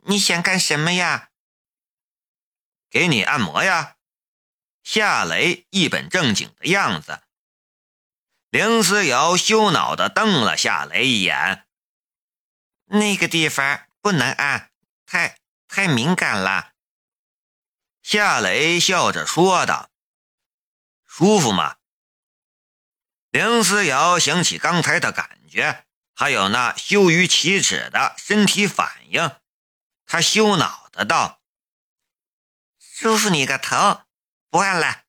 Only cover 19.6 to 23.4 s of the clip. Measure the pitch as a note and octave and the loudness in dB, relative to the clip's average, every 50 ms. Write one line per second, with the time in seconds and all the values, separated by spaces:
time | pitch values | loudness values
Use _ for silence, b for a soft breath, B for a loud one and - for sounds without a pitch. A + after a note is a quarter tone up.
19.6 | C#3 A2 E2 C2 - _ _ _ _ _ _ _ _ _ _ _ _ _ _ _ | 2 0 -2 -4 -6 _ _ _ _ _ _ _ _ _ _ _ _ _ _ _
20.6 | _ _ _ _ _ _ _ _ _ _ - - D#3 G3+ G#3+ G3+ D3+ A#2 G2+ F2 | _ _ _ _ _ _ _ _ _ _ -2 0 2 4 4 4 2 2 0 0
21.6 | D#2 C#2 - _ _ _ _ _ _ _ _ _ _ _ _ _ _ _ _ _ | -2 -4 -6 _ _ _ _ _ _ _ _ _ _ _ _ _ _ _ _ _
22.6 | _ _ _ _ _ _ _ _ _ _ _ _ _ _ - C3+ | _ _ _ _ _ _ _ _ _ _ _ _ _ _ -2 0